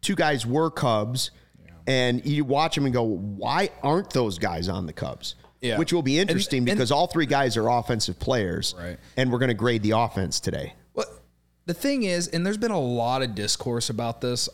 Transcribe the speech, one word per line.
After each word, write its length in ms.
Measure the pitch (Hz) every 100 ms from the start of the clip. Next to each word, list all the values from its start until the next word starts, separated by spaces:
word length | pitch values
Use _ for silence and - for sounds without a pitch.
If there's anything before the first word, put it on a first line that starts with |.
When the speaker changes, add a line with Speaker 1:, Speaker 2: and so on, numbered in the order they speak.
Speaker 1:
two 140 | - 185
guys 300 | 160 143 113
were 240 | 135 160
Cubs, 600 | 160 131 110 107 127 - - _ _
Speaker 2:
Yeah. 80 | - - -
Speaker 1:
and 380 | 131 123 123 -
you 180 | 147
watch 340 | 139 139 160 151
'em 80 | 139
and 80 |
go, 100 | 123
"Why 680 | 113 95 101 98 107 151 202 -
aren't 280 | 139 165 202
those 260 | 143 117 87
guys 280 | 101 85 87
on 160 | 92 92
the 80 |
Cubs?" 420 | - - 58 - - - _
Speaker 2:
Yeah. 160 | 123 110
Speaker 1:
Which 160 | 165
will 80 | 170
be 160 | 135 147
Speaker 2:
And, 100 | 190
Speaker 1:
interesting 300 | 165 - 135
Speaker 2:
and 60 | 123 208
Speaker 1:
because 140 | 120
all 140 | 143 175
three 200 | 165 151
guys 280 | 143 135 110
are 140 | 110
offensive 480 | 120 113 117 - 87
players, 540 | - 127 95 80 - -
Speaker 2:
Right. 200 | 87 87 - -
Speaker 1:
and 160 | 127
we're 60 | 123
gonna 140 | 127
grade 300 | 107 117 117
the 80 | 104
offense 480 | 110 117 - 95 -
today. 340 | - 73 69 - _ -
Speaker 2:
Well, 100 | - - _ _ _ _ -
the 60 | 175
thing 260 | 277 277
is, 240 | 208 175 175
and 160 | 165 180
there's 120 | 214
been 140 | 226
a 80 | 196
lot 420 | 127 123 117 131
of 140 | 127 101
discourse 540 | 104 - - 117 -
about 320 | 107 117 113
this 280 | 127 120 120